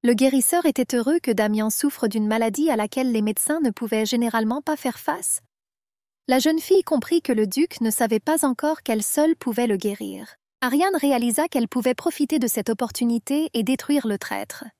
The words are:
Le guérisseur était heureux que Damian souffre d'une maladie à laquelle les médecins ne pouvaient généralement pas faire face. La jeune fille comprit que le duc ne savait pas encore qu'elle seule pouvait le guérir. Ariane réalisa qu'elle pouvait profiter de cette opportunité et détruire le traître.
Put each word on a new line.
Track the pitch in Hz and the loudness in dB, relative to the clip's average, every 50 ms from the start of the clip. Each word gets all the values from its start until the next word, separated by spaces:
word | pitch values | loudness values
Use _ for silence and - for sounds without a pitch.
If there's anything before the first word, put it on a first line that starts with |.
| - | 4
Le | 240 240 | 2 4
guérisseur | 214 262 269 262 269 233 - - 349 339 | 4 4 4 4 4 2 2 0 2 2
était | 320 - - 247 - - | 2 2 2 -2 0 0
heureux | 240 226 254 311 339 | -2 0 2 0 0
que | - - | 2 0
Damian | 220 196 214 214 214 214 214 220 | 0 2 2 0 0 0 0 -2
souffre | - - - 285 - - - 220 | -2 0 0 -2 0 0 -2 -2
d'une | 196 226 214 208 | 0 0 0 0
maladie | 214 226 226 226 196 - 302 320 | 0 0 0 0 0 0 0 0
à | 269 | 2
laquelle | 220 208 214 - 262 262 254 | 0 -2 -2 -2 -2 0 0
les | 233 220 | 0 0
médecins | 208 214 220 - - - 294 330 | 0 0 0 -2 -2 -2 0 0
ne | 311 247 | 0 -2
pouvaient | 202 - 240 214 - 220 220 | -2 -2 -4 -2 0 0 0
généralement | 208 - 240 233 233 220 226 220 220 240 285 | 0 0 0 0 0 0 0 0 0 -2 -2
pas | - - 311 | -2 -4 -4
faire | 294 - 269 233 - | -2 -2 -6 -6 -4
face. | - - 294 349 339 - - - _ _ _ _ _ _ _ _ _ _ _ _ _ _ _ _ _ - | -6 -6 -6 -4 -4 -6 -6 -6 _ _ _ _ _ _ _ _ _ _ _ _ _ _ _ _ _ 0
La | 254 262 | 2 2
jeune | 233 311 320 320 | 4 2 0 0
fille | - - 381 381 359 | 2 2 2 2 4
comprit | - 320 269 220 - 339 339 | 2 0 0 0 0 0 0
que | - - 247 | 0 0 0
le | 214 214 196 | 0 0 0
duc | - 269 311 349 - - | 2 0 0 0 0 -2
ne | 233 226 | -2 -2
savait | 214 - 247 220 220 220 | 0 0 0 2 0 0
pas | _ - 311 311 - | _ 0 0 2 2
encore | 277 247 - - 294 320 - _ | 0 -2 0 -2 -2 -2 -2 _
qu'elle | - 226 220 214 | -2 -2 -2 -2
seule | - - - 302 320 330 | -2 0 2 2 2 2
pouvait | _ - 254 220 240 240 233 | _ -2 -4 -2 0 0 0
le | 208 190 | 0 0
guérir. | - 208 202 - 214 196 190 190 220 - - _ _ _ _ _ | 0 -4 -4 -4 -8 -10 -10 -12 -14 -18 -20 _ _ _ _ _
Ariane | - 254 240 285 349 392 392 | -2 0 2 2 2 2 2
réalisa | 311 - 285 277 240 240 240 220 - 302 349 | 2 2 2 2 2 2 0 0 0 0 0
qu'elle | - 269 240 208 | 0 -2 -2 0
pouvait | - 247 214 254 247 | -2 0 0 0 -2
profiter | - - 339 - - 294 - - 311 | 0 -2 -4 -2 0 -2 0 2 0
de | 247 240 | 0 0
cette | - 226 202 - | 0 -2 -2 -2
opportunité | 226 - 247 226 - - 240 233 233 233 - - 277 294 311 311 _ | -2 -2 -2 -6 -4 -2 0 0 0 -2 -2 -2 -2 0 -2 -2 _
et | 233 220 | -2 0
détruire | 214 262 - - - 285 285 - 226 | 0 0 -2 0 0 0 0 2 0
le | 202 196 | -4 -4
traître. | - - 208 98 - - - - - 226 _ | -4 -6 -8 -8 -8 -10 -12 -16 -16 -20 _